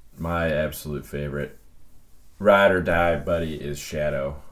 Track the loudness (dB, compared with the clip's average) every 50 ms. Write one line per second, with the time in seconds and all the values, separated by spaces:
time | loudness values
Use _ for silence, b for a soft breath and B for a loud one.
0 | -20 -18 -12 -8 -6 -4 -2 -2 -2 0 0 -2 -2 -4 -6 -8 -10 -8 -8 -8
1 | -8 -8 -8 -8 -6 -6 -6 -6 -8 -8 -10 -16 -20 -20 -20 -20 -20 -20 -20 -20
2 | -20 -20 -20 -20 -20 -20 -10 2 6 6 8 8 8 6 6 4 2 2 2 4
3 | 4 2 2 0 0 0 0 0 0 -4 -6 -6 -8 -8 -8 -8 -8 -6 -4 -2
4 | -2 -2 -2 -2 -4 -6 -6 -10 -14 -18